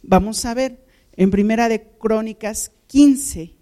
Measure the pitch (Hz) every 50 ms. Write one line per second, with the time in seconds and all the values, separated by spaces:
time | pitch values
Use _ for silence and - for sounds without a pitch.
0 | - - 190 185 190 214 220 - - 240 233 247 262 262 254 - _ _ _ _
1 | _ _ _ - 185 196 190 196 202 214 220 220 233 233 226 214 214 _ _ _
2 | - 220 220 220 220 220 214 _ - 208 220 - - - _ _ _ _ - 269
3 | 294 285 269 262 - - - 170 160 170 - _